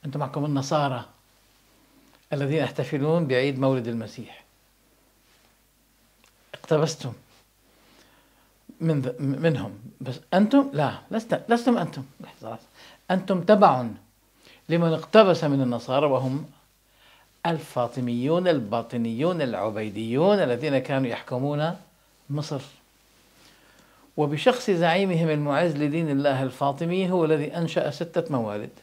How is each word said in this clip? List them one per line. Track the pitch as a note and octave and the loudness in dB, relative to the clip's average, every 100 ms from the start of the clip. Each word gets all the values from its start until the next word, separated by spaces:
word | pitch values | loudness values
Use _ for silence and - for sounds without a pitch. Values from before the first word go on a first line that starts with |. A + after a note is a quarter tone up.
| D3 | -8
أنتم | D3 | -6
معكم | C#3 D3+ D3 | -6 -4 -2
النصارى | C#3 C3+ D#3 C#3+ B2+ - _ _ _ _ _ _ _ _ _ _ _ _ | -2 0 0 0 -2 -10 _ _ _ _ _ _ _ _ _ _ _ _
الذين | D3 C#3 D#3 | -4 -2 0
يحتفلون | C3 - C3+ D3+ C#3+ E3+ D3+ | -2 -4 -4 -2 0 0 2
بعيد | B2+ C#3 C3 | 0 0 0
مولد | C3+ C3 A#2 | 0 0 -2
المسيح، | A#2 G#2+ - G#2 - _ _ _ _ _ _ _ _ _ _ _ _ _ _ _ _ _ _ _ _ _ | -6 -8 -12 -18 -20 _ _ _ _ _ _ _ _ _ _ _ _ _ _ _ _ _ _ _ _ _
اقتبستم | - - D#3 D#3 - C3 G#2+ _ _ _ _ _ _ _ - _ _ _ _ _ _ - - | -20 -2 0 0 -4 -10 -12 _ _ _ _ _ _ _ -20 _ _ _ _ _ _ -20 -6
من | E3 D3+ | -2 0
ذ-، | C3 - | -2 -4
منهم، | C#3 C3+ E3 C3 G2 G2 A#2+ - | -4 0 0 0 -4 -10 -18 -12
بس | B2+ B2 - | -10 -10 0
أنتم | F3+ G#3+ C#4 C#4 | 2 6 4 4
لا، | C#3+ C3+ G#2 - | 0 -2 -4 -6
لست، | A3 A3+ - - | -8 -4 -6 0
لستم | A#3 A#3 A#3+ | 0 2 0
أنتم. | E3 - C3+ - | -2 -8 -14 -16
لحظة، | - - A2 | -20 -16 -14
لحظة. | A2+ - - - - - | -14 -18 -20 -20 -20 -2
أنتم | F#3 F#3+ F#3+ | -2 0 -2
تبع | E3+ G#3+ G3 B2+ A#2+ F#2+ _ _ _ _ - - - | 4 8 8 6 -2 -8 _ _ _ _ -20 -20 -2
لمن | E3 E3+ | 2 2
اقتبس | D#3+ - A3 G3 E3+ | 0 6 8 8 6
من | D#3 C#3 | 2 0
النصارى، | B2+ B2 C3 C3 D3 | 0 -2 0 0 2
وهم | C3 C3 C#3 E3+ - _ _ _ _ _ - _ _ E3+ | 2 0 -4 -8 -18 _ _ _ _ _ -20 _ _ -4
الفاطميون | E3 - - A#2+ C3 B2 A#2+ C3 E3+ F3+ | -4 -4 -4 -4 -2 -2 -2 0 2 2
الباطنيون | D3+ G#2 A#2 A2 A#2+ A2+ A2+ D#3+ F3 | 0 0 -4 -4 -4 -4 0 -2 0
العبيديون | C3+ G2+ G#2 G#2 G#2+ G2 A2+ B2 F3+ G#3 | -2 -2 -4 -4 -6 -6 -4 2 4 4
الذين | D3 A#2+ D3+ C#3 | 2 0 0 -2
كانوا | B2+ C#3 C3 | 0 -2 -2
يحكمون | A2 - B2+ C#3 D3 D#3 F#3 - _ _ _ _ | -4 -6 -4 -4 -2 -4 -6 -16 _ _ _ _
مصر، | C#3+ D3 C#3 - - _ _ _ _ _ _ - _ _ - _ _ _ - | -8 -6 -8 -10 -20 _ _ _ _ _ _ -20 _ _ -20 _ _ _ -2
وبشخص | D3 D3+ B3+ B3 - | -2 2 2 2 0
زعيمهم | F3+ E3+ F3 G3 E3 E3 | 2 2 2 2 0 0
المعز | D3+ D3 C#3+ F3 D3 | 0 0 0 0 0
لدين | D3 D#3 D#3+ | -2 0 0
الله | C#3 C#3+ C3 | 2 2 0
الفاطمي | C3+ - C#3 C#3 E3 F3+ F#3 | -2 -2 -4 -2 -4 -2 0
هو | F#3 D#3 | 2 2
الذي | D#3 D3 D#3+ | 2 0 -4
أنشأ | D#3+ F3 D3+ | -2 -2 -2
ستة | C#3 E3 F3 E3 | -6 -4 -4 -2
موالد | C#3 A2 G#2 A#2+ - | -2 -2 -6 -10 -16